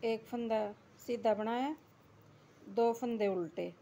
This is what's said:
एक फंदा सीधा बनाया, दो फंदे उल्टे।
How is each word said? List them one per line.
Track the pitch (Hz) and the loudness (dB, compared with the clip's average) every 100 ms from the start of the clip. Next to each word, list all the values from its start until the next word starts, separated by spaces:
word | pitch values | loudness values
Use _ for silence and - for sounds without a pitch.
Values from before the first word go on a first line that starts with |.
एक | 226 226 | 0 -2
फंदा | - 240 233 220 214 208 - - | -4 -6 0 0 -2 -6 -18 -20
सीधा | - 240 214 | -6 0 2
बनाया, | 208 214 240 269 311 - - - - - - - - - | 2 2 0 -2 -4 -10 -20 -20 -20 -20 -20 -20 -20 -8
दो | 202 233 | 2 2
फंदे | 233 247 226 202 | 2 -2 0 2
उल्टे। | 190 170 - 175 170 | 2 -2 -4 -6 -8